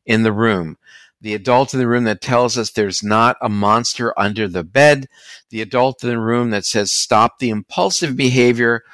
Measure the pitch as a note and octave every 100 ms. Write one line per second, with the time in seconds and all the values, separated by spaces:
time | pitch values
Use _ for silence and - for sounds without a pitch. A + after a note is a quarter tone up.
0 | - A2+ A2+ G#2 A2+ G2 E2 - _ -
1 | _ _ G#2+ G#2+ A2 B2 C3+ C3+ A#2+ A#2+
2 | A#2 G2+ - A#2+ B2 A#2+ G#2+ - G2+ F#2
3 | G#2 G#2+ A#2 - A#2 G#2 G2+ A2+ A#2+ -
4 | A#2 - G2+ G#2 G#2 E2+ E2 B2 D3 C#3
5 | C3 _ - - _ A2+ G#2+ B2 C3 B2+
6 | B2 A#2 A2+ A#2+ A#2+ G#2 - A2 G2+ -
7 | - A2 A#2 - B2 G#2+ - - F#3+ -
8 | D#3 B2+ C3 B2+ B2 A#2 A#2 A#2 -